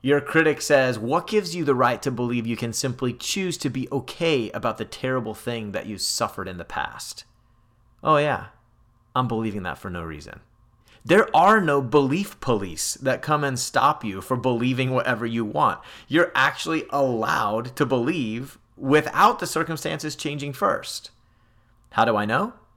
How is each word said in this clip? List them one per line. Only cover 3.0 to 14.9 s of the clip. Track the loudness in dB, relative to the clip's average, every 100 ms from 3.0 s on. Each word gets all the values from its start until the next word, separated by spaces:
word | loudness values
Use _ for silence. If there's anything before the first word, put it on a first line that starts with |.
| -4
choose | -4 -6 -2 -2 -2
to | -4
be | -4 -4
okay | -4 -6 -2 0 2 0
about | -4 -4 -4
the | -8
terrible | -6 -4 -2 -4
thing | -8 -6 -6 -6
that | -8 -8
you | -6
suffered | -4 -2 -4 -4 -10
in | -10
the | -8
past?" | -6 -8 -10 -14 -16 -20 _ _ _ _ _ _ _
"Oh | 2 2
yeah, | 2 -2 -6 _ _ _ _ _ _ -2
I'm | -2
believing | -2 -2 -4
that | -6 -8
for | -8
no | -8
reason." | -8 -10 -14 -20 _ _ _ _ _ -20 4
There | 4 6 6
are | 6 6
no | 4 2
belief | 4 4 4 0 -4 -8
police | -2 0 -2 -6 -6 -4
that | -2 -2
come | 0 0
and | 0 -2
stop | -2 2 2 2
you | -4 -8
for | -4 -2
believing | 0 0 0 0 0